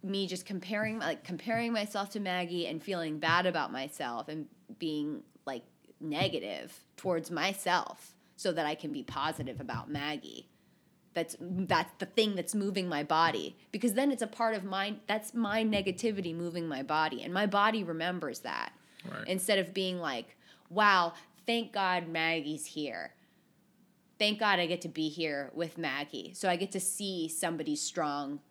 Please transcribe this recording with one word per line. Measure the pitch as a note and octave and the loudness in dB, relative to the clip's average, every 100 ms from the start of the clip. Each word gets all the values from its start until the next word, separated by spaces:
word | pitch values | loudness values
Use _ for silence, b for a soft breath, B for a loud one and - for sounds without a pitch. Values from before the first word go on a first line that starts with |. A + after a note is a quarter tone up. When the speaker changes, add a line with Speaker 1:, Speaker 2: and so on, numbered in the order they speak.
Speaker 1:
me | G3 G3 F#3+ | -2 -2 -2
just | F3+ F#3 | -4 -6
comparing, | F#3+ F3+ G#3 A3 A3+ | -8 -4 -2 -2 -2
like, | D3+ D3+ | -2 -4
comparing | - F3+ A3+ A3+ A#3 | -4 -8 -2 0 2
myself | A3+ G#3 G#3+ G3 | 0 0 -2 -4
to | G#3 | -4
Maggie | F#3+ F3+ F3 F3 E3+ | -2 0 0 -2 -2
and | D#3+ | -4
feeling | D#3+ F#3 E3 D3+ | -4 -2 -2 0
bad | E3 E3+ F3+ | 4 6 6
about | E3 C#3+ | 2 -2
myself | A2 C3+ - C3+ A#2+ A#2 | -2 -6 -6 -4 -4 -6
and | D3+ D3+ - _ A2+ | -8 -8 -14 _ -6
being, | E3 D3+ D3 D3+ - _ - | -2 -2 -2 -4 -10 _ -8
like, | C3 - _ _ - | -8 -10 _ _ -10
negative | D#3 D3 G3 D#3+ G2 F2 A#1+ - - - | -6 0 0 0 -4 -6 -8 -16 -20 -8
towards | F#3+ E3+ D#3+ | 0 0 0
myself | E3 F3 G3 - F3 - - - - b b | 0 0 0 2 2 2 -8 -18 -20 b b
so | G3 | -2
that | E3 D3+ | 2 0
I | |
can | D#3+ D#3+ | 0 -4
be | C#3+ | -6
positive | - - D3 D3+ B2+ A#2+ | -6 0 0 0 -4 -6
about | B2+ A2+ A#2 | -6 -6 -6
Maggie? | C#3+ C#3+ D3+ - A#1 - b b b b b _ | -4 -4 -4 -8 -16 -18 b b b b b _
That's, | - E3 - | -4 -4 -4
that's | F3 F#3 F#3 F3 F3 - | -6 -4 2 2 2 -4
the | |
thing | F#3+ - G#3+ | -2 2 2
that's | G3 E3+ | 2 -2
moving | G#3+ G3 G3 F3+ | 0 0 0 0
my | D3+ | -2
body, | D3+ D#3+ E3 A#2+ D#2 - B | 2 6 6 4 -4 -10 B
because | G#3+ B3 | 0 2
then | G3+ C#4+ | 4 2
it's | C4+ | 2
a | G#3+ | -2
part | - A3+ | 0 0
of | A3 | 0
my, | F#3+ G3 G3+ G#3 - | -2 -2 -2 -4 -2
that's | G#3+ G#3+ | -2 -2
my | A#3 A3 G#3+ | -2 2 2
negativity | A3 G3+ G3 F#3 A3+ G3+ F3 | 4 2 2 0 0 0 -2
moving | E3 F3 E3+ E3 | -2 -4 -2 -2
my | C#3 | -4
body, | C3+ D3+ D#3 B2+ | 0 2 2 0
and | - | -2
my | F3+ G#3 | 2 2
body | G3+ G#3 A3 | 6 4 4
remembers | F3 D#3+ E3 F3+ D#3 A#2+ | -2 -2 -2 -2 -4 -6
that. | B2 C2 - - B B - | -6 -4 -6 -10 B B -12
Speaker 2:
Right. | - - | -8 -2
Speaker 1:
Instead | F#3+ F#3+ G3+ | -2 4 2
of | F#3 | 2
being | F#3+ F#3+ F3+ | 0 -2 -2
like, | E3 B2 - - B B B | -2 -4 -6 -14 B B B
"Wow, | F3 G#3 F#3+ E3+ - B - - | 4 8 8 6 0 B -12 0
thank | A#3 A#3 | 0 0
God | G#3 F#3+ F3+ E3+ | 0 2 2 0
Maggie's | E3 D#3+ E3 D3 D#3 - | 0 2 2 -2 -6 -6
here. | - D3 F2+ D#2 - b b b b _ _ _ _ _ _ | -4 -4 -4 -10 -14 b b b b _ _ _ _ _ _
Thank | G#3 G#3+ | 2 4
God | G#3+ F#3+ | 4 4
I | F3 | 4
get | F3 | 0
to | E3+ | -2
be | D#3 D#3 | -2 -2
here | D3+ D#3+ C#3+ C#3 | 0 -2 -2 -4
with | - E3+ E3 | -4 -4 -2
Maggie. | D#3 C3+ D3 C3+ F2 | -2 -2 -4 -8 -10
So | - G3 | -2 2
I | F3 | 2
get | F#3+ | 0
to | G3 | -2
see | F3+ - G3+ F#3 D#3+ | -2 -2 -4 -2 -2
somebody's | D#3+ F3 E3+ D#3 D3 | -2 -2 -2 -2 -2
strong | - - D3+ C#3+ C#3 C#3+ _ | -2 0 0 0 -4 -8 _